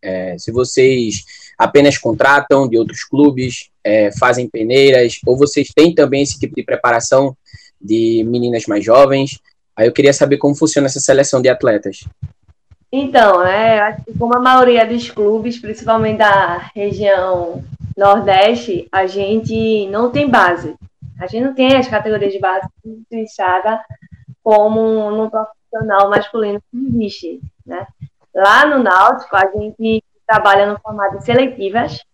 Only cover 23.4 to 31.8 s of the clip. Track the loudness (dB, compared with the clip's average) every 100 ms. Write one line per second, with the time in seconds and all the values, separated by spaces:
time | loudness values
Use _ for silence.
23.4 | -2 -2 -2 -6 -8 -20 -20 -20 -20 -8
24.4 | 2 2 4 0 -2 -2 -4 -4 -4 -6
25.4 | -8 _ _ -8 -2 2 2 2 -2 -6
26.4 | -4 -6 _ -10 -6 -4 -4 -8 -14 -14
27.4 | -18 _ -16 -14 -14 _ -20 _ _ 0
28.4 | 4 4 4 2 2 4 4 0 -4 0
29.4 | 0 -2 -10 -6 -4 -4 _ _ -2 0
30.4 | 4 2 2 -4 -10 -6 -6 -6 -2 0
31.4 | 0 -4 -6 -4